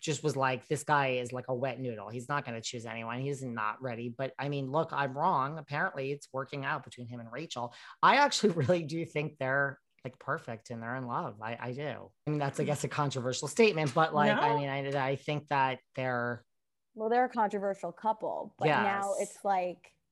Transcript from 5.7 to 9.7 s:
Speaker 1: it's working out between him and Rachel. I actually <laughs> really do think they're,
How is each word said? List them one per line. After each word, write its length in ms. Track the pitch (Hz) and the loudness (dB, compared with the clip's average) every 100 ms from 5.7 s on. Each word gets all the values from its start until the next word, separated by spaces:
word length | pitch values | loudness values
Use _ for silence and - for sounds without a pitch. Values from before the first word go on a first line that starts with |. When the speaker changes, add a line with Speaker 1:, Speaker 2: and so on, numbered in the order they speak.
| 143 185 143 135 | -2 -2 -2 -6
Speaker 1:
it's 160 | 143 - | -6 -6
working 320 | 131 135 143 | -8 -6 -6
out 200 | 139 147 | -4 -4
between 240 | 131 - 120 | -6 -14 -12
him 120 | 123 | -12
and 100 | 117 | -10
Rachel. 420 | 123 160 123 120 - - - | -10 -8 -6 -8 -10 -20 4
I 140 | 175 254 | 6 8
actually 340 | 285 - 202 | 6 4 2
<laughs> 180 | 165 127 | 4 4
really 140 | 180 | 2
do 200 | 147 165 | 2 -4
think 340 | 160 151 151 151 | -2 -2 -4 -4
they're, 400 | 131 139 139 | 0 2 2